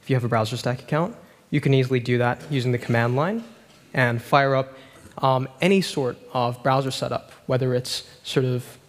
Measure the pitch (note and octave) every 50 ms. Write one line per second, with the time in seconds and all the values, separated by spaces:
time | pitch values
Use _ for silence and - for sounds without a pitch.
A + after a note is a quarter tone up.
0 | _ - C3+ B2+ A#2 A#2 A2+ A2+ A2 A2 - A#2+ - B2+ B2 B2+ - - - D3+
1 | E3 G3+ A#3+ - - - - _ _ _ - D3+ - C#3+ C#3 C3+ C3 B2+ C3 B2+
2 | A#2 B2 B2 A#2+ A#2+ A#2+ B2 - - - D3+ C3+ A#2+ B2+ B2 A#2+ - - A#2+ A#2
3 | A#2 A#2+ B2 C3 D3 F3+ G#3+ A#3 A3+ - - - - _ - - - - - -
4 | B2+ A#2+ A#2+ A#2 A#2 - - C#3+ C#3 C3+ C3+ C3 C3+ C3 - - - - - -
5 | - - - - - C3+ C3 C3 C3 C3+ - - - F3+ G3 G3 F3+ - - -
6 | C#3 B2 A#2+ - - - - C3 B2 A#2+ B2 B2 - C#3 C3 C3+ C#3 C3+ B2+ -
7 | - B2 B2 A#2 - - - - _ - C3 B2 C3 C3 B2 B2 B2+ - - -
8 | - - - - _ - - D3 C3 B2+ B2+ B2 B2 - - - _